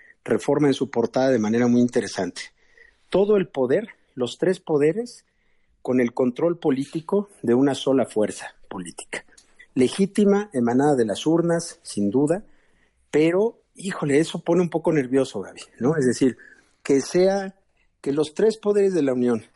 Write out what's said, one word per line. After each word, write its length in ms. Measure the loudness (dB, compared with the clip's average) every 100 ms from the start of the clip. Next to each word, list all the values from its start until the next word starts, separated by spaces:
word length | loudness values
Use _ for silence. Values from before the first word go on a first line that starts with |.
| -20 _
Reforma 440 | -4 -2 0 2 2
en 60 |
su 160 | 2 -2
portada 400 | -2 -2 0 2
de 100 | 2
manera 280 | 0 2 2
muy 140 | 4
interesante. 600 | 2 0 -4 -6 -8 -8 -18 _ _ _ -20 _ _
Todo 280 | 0 2 2
el 100 | 0
poder 420 | -2 0 0 -2 -14 _ -6
los 220 | -6 -2
tres 200 | -2 -2
poderes 680 | -2 0 2 0 -8 -14 _ _ _ _ _ _
con 180 | -4 0
el 120 | 0
control 440 | 0 -2 0 -2 0
político 720 | -2 -2 -4 -8 -4 -4 -4 _
de 100 | 0
una 220 | 2 2 0
sola 300 | 0 0 0
fuerza 500 | -2 -2 -4 -16 -18 -14
política. 560 | -12 -12 -16 -14 -14 -14 -20 _ _ -8 0
Legítima, 760 | 0 2 -2 2 2 2 0
emanada 420 | -2 0 2 2 2
de 100 | 0
las 220 | -2 0
urnas, 520 | 0 0 -2 -4 -14
sin 260 | -12 -4 0
duda, 340 | 0 0 -2 -4 -20 _ _ _ _ _
pero, 500 | 0 2 2 -2 -4 _ -14
híjole, 440 | -10 -6 0 0
eso 200 | 0 -4
pone 220 | -2 0
un 80 | 0
poco 220 | -2 0
nervioso, 500 | 0 0 0 -2 -6
Gaby, 200 | -12 -16 -20 -4
¿no? 160 | -2 0
Es 80 | 0
decir, 320 | 2 0 0 -12 -20 _ _
que 200 | 0 0
sea, 540 | 2 2 2 2 -4 -12 _ _ _ _
que 100 | -4
los 200 | -2 -2
tres 240 | 0 0 0
poderes 360 | 0 2 2
de 100 | 2
la 100 | 0
Unión 300 | 0 0 -2 -6